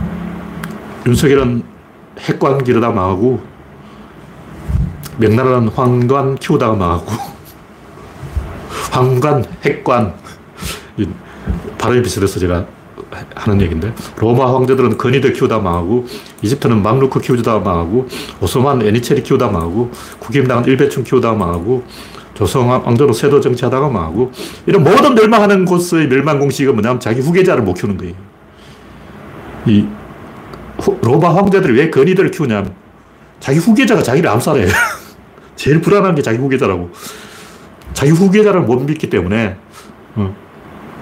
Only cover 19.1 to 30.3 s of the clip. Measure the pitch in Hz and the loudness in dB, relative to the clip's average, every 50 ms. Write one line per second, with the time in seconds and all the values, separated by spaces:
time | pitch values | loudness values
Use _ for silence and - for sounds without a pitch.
19.1 | 147 139 - - 139 123 127 120 151 143 - 85 87 110 120 120 - - - - | -2 -2 0 0 0 0 2 0 0 -2 -4 -4 -2 -4 -4 -4 -6 -12 -18 -18
20.1 | - - - - 113 135 123 127 123 117 120 123 131 127 143 143 - 139 120 - | -18 -16 -12 -4 -2 0 0 2 0 0 2 2 2 2 2 0 0 -2 -4 0
21.1 | - 131 127 113 113 104 95 87 85 85 85 107 127 127 123 - - - - - | 0 2 2 2 0 0 0 -2 -2 -4 -2 -2 -2 -2 -4 -8 -14 -20 -20 -20
22.1 | - - - - - - 104 87 - 139 120 120 127 123 - - 120 117 147 - | -20 -20 -20 -20 -6 -2 -2 0 0 2 2 2 2 0 0 0 2 4 4 2
23.1 | 110 - - 143 143 139 127 135 123 120 131 123 127 131 143 151 120 98 82 80 | 2 2 2 4 4 4 4 2 0 0 0 -2 0 0 0 0 0 -2 -4 -4
24.1 | 82 110 127 123 - - - - - - - - - 196 147 147 196 - - 294 | -2 -2 -2 -2 -4 -8 -14 -16 -16 -6 -2 2 2 4 6 6 6 6 6 6
25.1 | 269 220 214 214 233 220 208 202 202 190 185 170 180 170 175 - 175 165 156 135 | 6 6 6 6 6 4 4 4 4 2 2 2 2 0 0 0 0 2 2 2
26.1 | 123 139 139 151 151 139 143 139 135 - 139 131 131 110 101 117 127 123 - 107 | 2 2 2 2 0 2 0 0 0 0 0 0 2 2 0 0 0 -2 -2 -2
27.1 | 113 131 127 151 170 190 185 185 165 131 113 - - - - 104 98 85 90 87 | -2 0 0 2 2 4 4 4 2 2 2 0 -2 -2 -4 -4 -4 -6 -8 -10
28.1 | 87 - - - - - - - - - - - - - - - - - - - | -12 -14 -16 -20 -20 -20 -20 -20 -20 -20 -20 -20 -20 -20 -20 -20 -20 -20 -20 -20
29.1 | - - - - - - - - - - - - 107 104 - - - - - - | -20 -20 -20 -20 -18 -18 -18 -16 -16 -4 0 2 4 4 2 0 -4 -12 -16 -18
30.1 | - - - - | -20 -20 -20 -20